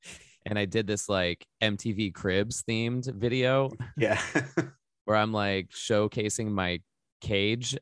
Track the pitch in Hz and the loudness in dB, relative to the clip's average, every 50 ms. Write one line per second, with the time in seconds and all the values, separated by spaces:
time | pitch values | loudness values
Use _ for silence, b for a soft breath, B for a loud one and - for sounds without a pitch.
0 | B B B B B B B B _ - 107 104 101 95 95 113 107 98 107 98 | B B B B B B B B _ -4 -2 0 0 0 0 0 0 0 -2 -2
1 | - - 101 95 90 87 87 - - - _ _ 110 107 104 98 - 117 101 98 | 0 0 2 2 2 2 0 -2 -8 -18 _ _ 0 0 0 0 -2 -4 -2 0
2 | 110 95 85 - - 98 92 98 107 117 120 - - - 113 113 117 117 123 127 | -2 -2 -2 -2 -2 0 2 2 2 0 -4 -6 -4 -2 -2 0 0 0 -2 -2
3 | 123 135 117 101 113 120 123 131 123 127 131 135 135 131 - - - - - 151 | -4 -6 -4 -2 0 0 2 2 2 4 4 2 2 0 -2 -8 -10 -10 -2 0
4 | 123 104 110 - - - - 143 131 - - 170 - - - _ _ _ _ _ | 2 2 2 0 -2 -2 -2 -2 -2 0 -2 -4 -4 -4 -8 _ _ _ _ _
5 | _ 104 107 107 107 110 110 104 101 101 98 95 90 - - - - - 113 104 | _ 2 2 4 4 2 2 0 0 2 0 0 -2 -4 -10 -12 -2 0 2 2
6 | 107 107 - 120 107 104 - - 113 107 104 98 92 90 87 87 - _ _ _ | 2 2 0 -2 -2 -2 -2 -2 -2 -2 0 0 0 0 0 -2 -6 _ _ _
7 | _ _ _ _ - - 104 98 98 107 113 120 123 117 135 - | _ _ _ _ -4 0 2 2 4 4 2 0 -2 -6 -6 -2